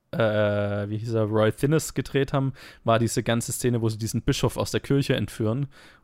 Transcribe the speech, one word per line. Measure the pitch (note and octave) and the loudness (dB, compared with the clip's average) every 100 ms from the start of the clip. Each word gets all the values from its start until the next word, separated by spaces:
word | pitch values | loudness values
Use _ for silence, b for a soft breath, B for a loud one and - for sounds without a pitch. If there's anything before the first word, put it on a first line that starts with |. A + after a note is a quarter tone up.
| _ | _
äh, | - | 0
wie | A2 G#2+ G#2 G#2 G2+ G#2 G2+ G#2+ | 2 2 2 0 -2 -4 -4 -6
hieß | A#2 | -2
er, | A2+ | 0
Roy | G#2+ A2 G#2+ | 2 2 2
Thinnes | - C#3+ D#3 - - | 2 2 0 0 -6
gedreht | - C3+ C3+ | -2 -2 0
haben, | C#3+ C3+ B B B | 0 -2 B B B
war | A2+ A2+ | 2 2
diese | A#2 - | 2 0
ganze | A#2 A#2 - | 0 0 -2
Szene, | - B2 A#2+ | -2 0 2
wo | A2+ | 0
sie | G#2+ | -2
diesen | A2 A#2 | -4 -2
Bischof | - C3+ C3 - | -2 0 0 -2
aus | G#2 | -2
der | A2+ | -2
Kirche | - C#3 C3+ C3 | 0 2 2 0
entführen. | G#2 - G#2+ B2 C#3 B B B | -2 -2 -2 -2 -4 B B B